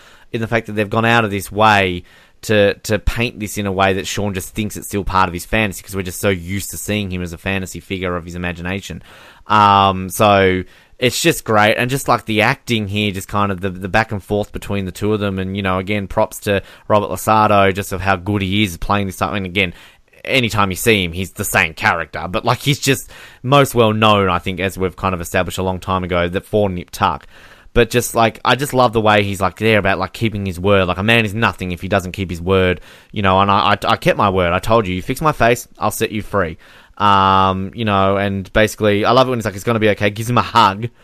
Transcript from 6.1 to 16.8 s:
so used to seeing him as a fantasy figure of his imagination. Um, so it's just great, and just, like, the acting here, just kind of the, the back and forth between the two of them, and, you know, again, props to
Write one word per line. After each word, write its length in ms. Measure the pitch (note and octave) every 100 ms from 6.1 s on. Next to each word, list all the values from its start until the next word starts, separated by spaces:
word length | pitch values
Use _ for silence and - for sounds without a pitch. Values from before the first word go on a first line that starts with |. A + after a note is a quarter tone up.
| -
so 80 | G#2
used 400 | F#2+ E2+ G2 -
to 80 | -
seeing 340 | - G#2 G2
him 120 | F2+
as 100 | F2+
a 60 | E2+
fantasy 400 | F#2+ G2 F#2 F2
figure 360 | - F#2+ F2+ F2
of 80 |
his 120 | E2+ F2
imagination. 680 | F2 E2 F2 G2 - E2+ - - - - -
Um, 600 | G#2+ G2+ G2 G2 F#2 F#2
so 540 | - G#2+ G2 F#2+ F#2 F2+ - _ -
it's 220 | B2+ -
just 220 | E3 -
great, 320 | - G#2+ G#2 -
and 140 | B2
just, 180 | C3+ -
like, 180 | A#2+ -
the 160 | G#2+
acting 460 | A2 C#3 - A#2 G2+
here, 240 | G#2 G#2
just 160 | F#2+ -
kind 240 | G#2 G2+
of 100 | F#2
the, 80 | G2
the 200 | F2+ F#2+
back 220 | G#2+ A2+
and 120 | G#2
forth 300 | - G#2 G#2
between 320 | - - G2+ F#2
the 60 |
two 200 | - G#2+
of 80 | G#2+
them, 200 | G2+ F#2+
and, 180 | F#2+ G2
you 60 |
know, 140 | G2 F#2
again, 300 | F#2 G#2+ F#2+
props 320 | - G#2+ -
to 200 | - G2 - -